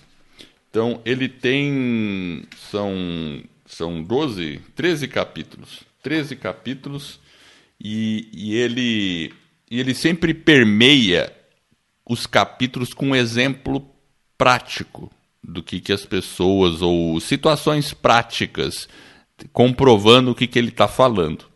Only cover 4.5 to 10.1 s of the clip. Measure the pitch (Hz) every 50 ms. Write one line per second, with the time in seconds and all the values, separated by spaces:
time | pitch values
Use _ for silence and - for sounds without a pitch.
4.5 | 69 - - - _ - 151 180 170 147 135 - - 101 - - - 82 - -
5.5 | - - - - - - - _ _ _ - 131 156 160 139 - 147 - - 95
6.5 | 90 - _ 117 135 135 - 139 143 139 - - - - _ _ _ _ _ _
7.5 | _ _ _ _ _ _ - 104 110 110 110 110 110 107 113 - - 82 104 107
8.5 | 107 120 123 120 120 127 123 117 113 107 101 92 87 82 78 - - _ _ _
9.5 | _ _ _ _ 117 123 131 131 123 - - 160